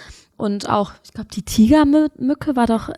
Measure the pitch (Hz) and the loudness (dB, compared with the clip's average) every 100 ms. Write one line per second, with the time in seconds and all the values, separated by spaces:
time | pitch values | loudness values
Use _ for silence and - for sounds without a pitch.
0 | - - _ _ 214 202 - 214 202 - | -20 -20 _ _ -6 -6 -4 -4 -4 -8
1 | - - - - - - 220 302 285 302 | -20 -16 -12 -12 -4 2 4 6 4 2
2 | 302 - 254 294 - 254 233 226 - | 0 -2 -4 -4 -4 -2 0 -2 -4